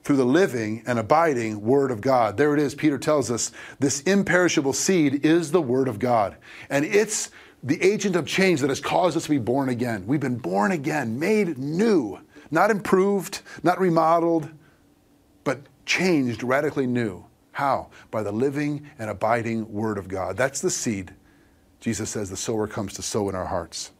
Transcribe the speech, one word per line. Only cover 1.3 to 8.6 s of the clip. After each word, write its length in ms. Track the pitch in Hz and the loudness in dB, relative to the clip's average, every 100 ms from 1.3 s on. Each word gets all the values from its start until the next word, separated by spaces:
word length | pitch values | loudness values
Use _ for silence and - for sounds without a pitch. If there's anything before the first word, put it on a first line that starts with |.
| 127 113 107 | 0 -2 -4
word 300 | 107 139 139 | 2 2 2
of 100 | 113 | 0
God." 380 | 131 127 110 104 | 2 4 2 2
There 160 | 147 | 2
it 60 | 147 | 2
is. 140 | 143 | 0
Peter 220 | 143 151 135 | 0 0 0
tells 340 | 151 151 117 | 0 0 0
us 220 | 117 - - - - | -2 -4 -8 -20 -2
this 220 | 143 - | -2 0
imperishable 720 | - 202 190 175 175 160 139 | 2 2 4 4 4 2 0
seed 540 | 131 - 185 147 139 151 | 0 2 4 2 2 2
is 240 | 170 151 | 2 2
the 100 | 175 | 0
word 280 | 135 127 135 | 2 0 0
of 100 | 104 | -2
God. 380 | 123 117 98 - - - - | 2 2 2 -4 -20 -20 -4
And 140 | 139 | -2
it's 460 | 151 208 214 - - - - _ | 2 2 2 -4 -8 -14 -20 _
the 200 | 123 156 | -4 2
agent 340 | 185 208 202 175 | 2 2 0 0
of 100 | 131 | -2
change 340 | - 190 156 | 2 2 4